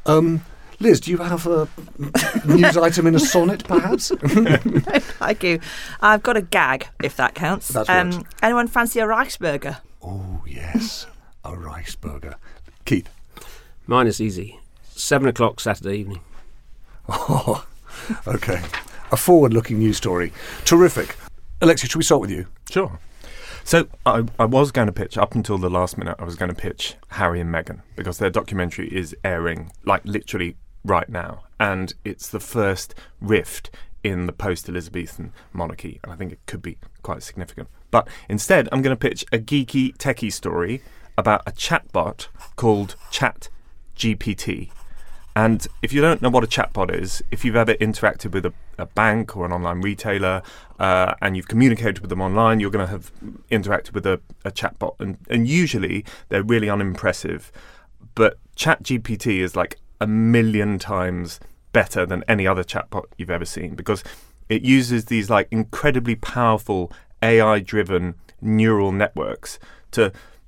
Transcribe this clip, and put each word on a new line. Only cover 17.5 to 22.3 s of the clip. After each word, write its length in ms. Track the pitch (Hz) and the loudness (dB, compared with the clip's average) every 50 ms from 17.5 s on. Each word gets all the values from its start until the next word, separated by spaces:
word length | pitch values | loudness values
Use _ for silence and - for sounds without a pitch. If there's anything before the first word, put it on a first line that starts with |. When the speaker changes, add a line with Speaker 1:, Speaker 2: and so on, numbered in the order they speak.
| 107 - - - - - - - - | -4 -4 -6 -12 -18 -20 -18 -18 -16
Speaker 1:
<laughs> 300 | - - - 220 - - | -12 -8 -8 -8 -6 -4
okay. 340 | - - 104 - - 90 87 87 87 - - - - - - - - | -4 -4 -2 -2 -2 -2 -4 -4 -8 -10 -10 -12 -12 -14 -14 -4 -2
A 60 | - | -2
forward-looking 600 | - - - 180 165 143 123 113 117 113 - 117 107 | 2 6 6 8 8 8 6 6 2 2 0 0 2
news 180 | 110 107 101 | 2 2 2
story. 340 | - - 107 90 87 87 82 - - - - - - - | 2 -2 -2 0 0 -2 -2 -6 -10 -14 -12 -12 -6 2
Terrific. 540 | - - 170 180 170 - - - - - - - - - - - - - - | 6 8 8 8 8 6 2 -4 -4 -8 -12 -16 -16 -16 -16 -14 -12 -2 4
Alexi, 300 | - 165 165 - - 120 | 6 6 6 4 2 -2
should 80 | - | 0
we 60 | 160 160 | 0 4
start 180 | - 160 135 | 4 4 4
with 100 | 98 101 | 4 0